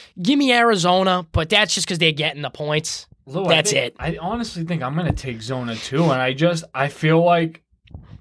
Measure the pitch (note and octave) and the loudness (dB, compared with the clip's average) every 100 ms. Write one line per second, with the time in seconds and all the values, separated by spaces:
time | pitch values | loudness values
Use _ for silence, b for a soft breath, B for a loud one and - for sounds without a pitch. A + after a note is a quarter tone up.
0 | B - F3+ C#4+ C4+ A#3+ A#3 G3+ F3+ F#3 | B -4 0 2 4 4 4 4 4 4
1 | F#3 F3+ E3+ E3+ D#3+ G#3 G#3+ - - E3+ | 4 0 0 -2 2 2 2 -2 -4 0
2 | E3 D3 D3+ C#3+ C#3 - D3+ D#3 D#3+ - | 0 0 -2 -4 -8 -6 -4 -2 -4 -8
3 | - - C3+ E3 F3+ D#3+ D3+ C3+ A#2+ - | -14 -20 -10 -4 2 2 2 0 -2 -4
4 | D3 D#3+ F3 A#3 A3+ F3 E3 E3 B2+ D#3 | -8 -6 -6 -6 -6 -6 -4 -4 -4 -2
5 | D#3+ - C3+ A2+ A2+ B2+ A#2+ A2 - C#3+ | -2 -2 -6 -8 -6 -6 -6 -8 -4 0
6 | E3 C3 B2+ C3+ F3 E3+ - C3 C#3+ - | 2 2 0 2 0 0 -4 -4 -4 0
7 | D#3 E3 F3 E3+ E3 - _ _ - - | 2 4 4 4 0 -6 _ _ -20 -20
8 | B B | B B